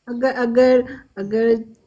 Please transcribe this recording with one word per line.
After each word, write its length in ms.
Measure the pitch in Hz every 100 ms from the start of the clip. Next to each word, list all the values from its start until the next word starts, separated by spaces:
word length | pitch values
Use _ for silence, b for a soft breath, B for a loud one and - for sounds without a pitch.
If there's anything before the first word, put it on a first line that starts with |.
| -
अगर, 240 | 240 262
अगर, 500 | 254 240 233 254 254 247 B B -
अगर 460 | 202 220 233 226 226 -